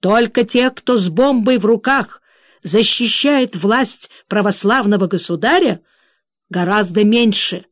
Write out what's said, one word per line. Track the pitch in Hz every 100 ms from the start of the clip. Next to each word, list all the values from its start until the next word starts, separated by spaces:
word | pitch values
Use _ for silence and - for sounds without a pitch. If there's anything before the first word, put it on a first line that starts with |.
"Только | 180 220 233 233
те, | 233 240 254
кто | 254 - 247
с | 180
бомбой | 160 262 262 214 254
в |
руках | 202 226 254 269 214 - _ _ _ _
защищает | - 185 220 - 226 - 285 294 254 175
власть | 190 226 262 - - _ _
православного | 202 208 196 196 247 202 208 185
государя, | 185 - 165 214 339 330 - _ _ _ _ _ _ _
гораздо | 180 175 208 196 175
меньше". | 208 233 233 196 - 180 -